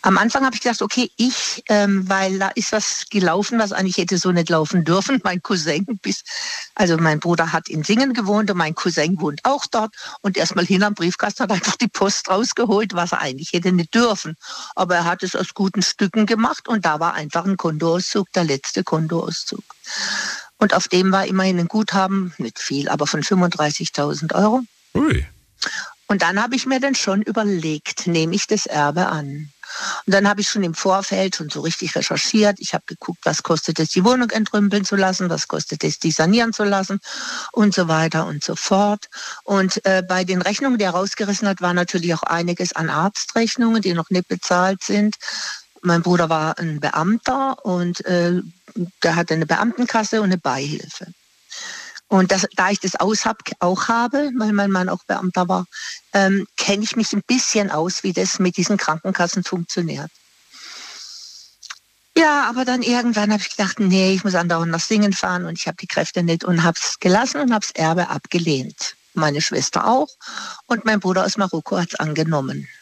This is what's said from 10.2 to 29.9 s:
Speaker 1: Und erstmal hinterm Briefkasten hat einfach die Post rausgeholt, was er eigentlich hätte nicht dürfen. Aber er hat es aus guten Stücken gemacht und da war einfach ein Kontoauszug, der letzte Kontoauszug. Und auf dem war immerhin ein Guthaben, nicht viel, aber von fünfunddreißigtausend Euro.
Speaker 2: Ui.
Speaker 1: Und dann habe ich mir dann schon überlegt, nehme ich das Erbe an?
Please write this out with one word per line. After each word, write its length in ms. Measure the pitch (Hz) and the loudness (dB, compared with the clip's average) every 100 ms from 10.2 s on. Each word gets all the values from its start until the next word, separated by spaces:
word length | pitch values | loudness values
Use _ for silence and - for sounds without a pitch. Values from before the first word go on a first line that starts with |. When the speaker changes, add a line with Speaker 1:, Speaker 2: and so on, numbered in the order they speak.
Speaker 1:
Und 160 | 202 185 | -4 0
erstmal 280 | 170 208 180 | 0 0 2
hinterm 300 | 185 208 208 | 4 2 2
Briefkasten 480 | 170 - 208 - | -2 0 -4 -2
hat 80 | 214 | -2
einfach 240 | 190 - - | 0 -2 -2
die 120 | 233 | -2
Post 420 | - 202 - - | 2 0 0 -2
rausgeholt, 640 | 190 247 - 226 214 214 190 | 0 0 0 2 2 0 -2
was 160 | 175 | -2
er 100 | - | -2
eigentlich 320 | 151 131 165 | -4 -6 -4
hätte 180 | 175 185 | -2 2
nicht 220 | 180 165 | 2 2
dürfen. 420 | 226 240 196 156 156 - - - - | 2 2 0 -6 -12 -14 -14 -10 -4
Aber 200 | 185 175 | 0 2
er 100 | 170 | 2
hat 160 | 180 | -2
es 140 | 185 - | -2 -4
aus 180 | 185 | -4
guten 300 | - 196 202 | 0 0 2
Stücken 420 | - - 202 220 214 | -2 0 0 2 2
gemacht 420 | 226 233 - - | 2 0 -2 -2
und 160 | 226 | 0
da 160 | 175 151 | 0 0
war 140 | 165 | -2
einfach 320 | - 151 160 190 | -2 -4 -2 0
ein 120 | 190 | 0
Kontoauszug, 720 | 170 151 165 170 - 214 190 | -2 0 0 0 0 -2 0
der 120 | - 165 | 0 0
letzte 380 | 139 - - | 0 -2 -6
Kontoauszug. 800 | 185 160 160 170 170 170 - - - - - - - - - - - _ | -2 -2 0 -2 -4 -6 -8 -10 -14 -20 -12 -8 -6 -6 -6 -10 -14 _
Und 160 | 208 | 2
auf 140 | 180 - | 2 2
dem 240 | 180 190 | 2 4
war 160 | 190 - | 2 2
immerhin 320 | 190 190 180 | 0 2 0
ein 80 | 170 | 0
Guthaben, 680 | 220 214 196 190 196 185 - | 0 0 0 2 0 -2 -6
nicht 180 | 117 - | -8 -8
viel, 320 | - 139 143 | -6 -4 -2
aber 160 | 143 143 | -2 -2
von 160 | 156 | -2
fünfunddreißigtausend 1120 | 143 185 175 - 151 - 165 - 143 151 160 | 0 2 2 2 -2 -2 -6 -2 -2 -2 -2
Euro. 280 | - 208 247 240 _ _ - | 2 4 2 -2 _ _ 0
Speaker 2:
Ui. 320 | 302 87 76 - _ _ - - - - _ | 2 0 -2 -12 _ _ -8 -8 -12 -18 _
Speaker 1:
Und 160 | 196 | 2
dann 180 | 170 196 | 2 2
habe 140 | 233 254 | 0 -2
ich 100 | 262 | 0
mir 140 | 262 | 0
dann 140 | 277 269 | 0 0
schon 260 | - 196 | 0 0
überlegt, 840 | 214 220 208 185 156 151 - - 180 | 0 0 0 0 -2 -4 -6 -6 0
nehme 280 | 170 160 196 | 0 2 0
ich 100 | - | 0
das 200 | 214 - | -2 0
Erbe 400 | 151 147 156 180 | 0 0 2 -2
an? 420 | 160 143 147 151 _ - - - | -2 -6 -10 -12 _ -16 -10 -8